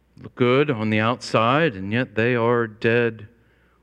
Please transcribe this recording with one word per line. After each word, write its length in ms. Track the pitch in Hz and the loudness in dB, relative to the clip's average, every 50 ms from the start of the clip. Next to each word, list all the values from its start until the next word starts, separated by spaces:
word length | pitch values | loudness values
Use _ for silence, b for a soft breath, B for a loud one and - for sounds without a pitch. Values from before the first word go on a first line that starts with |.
| _ _ _ - | _ _ _ -20
look 140 | - 110 - | -20 -10 -4
good 340 | - 127 123 123 135 151 147 | 0 2 2 2 2 2 0
on 200 | 127 110 110 107 | -2 -2 -2 0
the 100 | 110 107 | 0 2
outside, 760 | 107 113 127 - - - - 117 113 117 131 151 170 156 120 | 2 0 0 -2 -4 -2 0 2 2 2 2 2 2 0 -2
and 160 | 92 95 101 | -4 -6 -4
yet 240 | 107 120 127 - - | -4 -4 -4 -4 -2
they 200 | 107 113 123 127 | -2 0 0 0
are 320 | 117 113 117 123 117 117 113 | 0 0 0 0 0 -2 -4
dead 600 | 107 - - 117 117 120 120 117 110 107 104 - _ _ _ _ _ _ _ _ _ _ | -6 -4 0 0 2 2 0 0 -4 -6 -14 -20 _ _ _ _ _ _ _ _ _ _